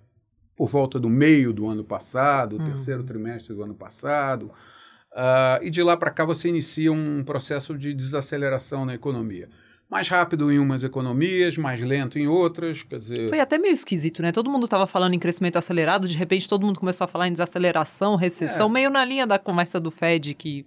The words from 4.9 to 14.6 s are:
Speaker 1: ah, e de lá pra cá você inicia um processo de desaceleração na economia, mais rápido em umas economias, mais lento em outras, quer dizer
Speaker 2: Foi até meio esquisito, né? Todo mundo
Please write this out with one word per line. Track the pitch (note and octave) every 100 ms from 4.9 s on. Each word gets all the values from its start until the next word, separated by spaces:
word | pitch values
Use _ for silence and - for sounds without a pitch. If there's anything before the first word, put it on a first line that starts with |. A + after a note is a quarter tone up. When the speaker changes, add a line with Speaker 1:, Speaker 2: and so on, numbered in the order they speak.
| _ _
Speaker 1:
ah, | A#2 B2+ C3 C3 C3
e | F3
de | E3
lá | F3 E3+
pra | D#3+
cá | -
você | D#3+ E3 F3
inicia | E3+ D#3 - D#3
um | D#3 D3+ D3
processo | C3+ C#3 - C#3+ C#3 D3+
de | C#3+
desaceleração | C#3 C3 C#3+ C3+ C#3+ C#3 C3 - C#3 C3
na |
economia, | B2 C#3+ B2 A2 F#2 - - _ _ -
mais | G3 E3+
rápido | F3+ E3+ E3 D3
em | C#3+
umas | C#3 C3
economias, | B2+ C3 B2+ B2 F3 F#3 F3 E3
mais | C#3+ A#2+
lento | B2 C#3 C3 D3+
em | D3
outras, | F3 E3+ E3+ E3 D#3
quer | - B2
dizer | G#2+ A#2+ A2+
Speaker 2:
Foi | D#4
até | C#4 D#4
meio | G4
esquisito, | D4+ - F3 D#3 E3
né? | E3+
Todo | G3 A3+
mundo | C#4